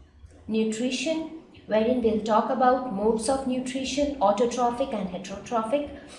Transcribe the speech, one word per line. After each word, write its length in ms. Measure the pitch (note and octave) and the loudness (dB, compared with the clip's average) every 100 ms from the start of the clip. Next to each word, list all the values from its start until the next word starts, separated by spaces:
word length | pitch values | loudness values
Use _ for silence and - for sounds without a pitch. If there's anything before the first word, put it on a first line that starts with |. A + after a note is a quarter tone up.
| - _ - - - | -20 _ -20 -18 -4
nutrition, 960 | A3 A3 A3 B3+ C4 D#4+ D#4+ - - - - - | 0 0 0 -2 -2 -2 -2 -4 -12 -18 -18 -2
wherein 340 | G#3+ A3 B3+ | 2 2 2
we'll 200 | A3 G#3+ | 2 2
talk 280 | G#3 G#3+ A#3 | 2 2 2
about 460 | B3+ B3+ B3+ - | 4 4 4 0
modes 340 | G3 G#3+ A3+ - | 0 2 2 0
of 200 | C4+ B3+ | 0 -2
nutrition, 680 | B3+ B3+ C4+ C4 C#4+ C#4+ - | -4 -4 -4 -4 0 0 2
autotrophic 760 | G3 G#3 A#3+ B3+ A#3+ A#3+ C4+ | 2 4 2 2 0 0 -2
and 140 | G#3+ F#3 | -4 -6
heterotrophic, 840 | F3+ - G3 - A#3 A3 C#4+ D4 - - | -8 -10 -12 -4 -4 0 -2 -2 -10 -18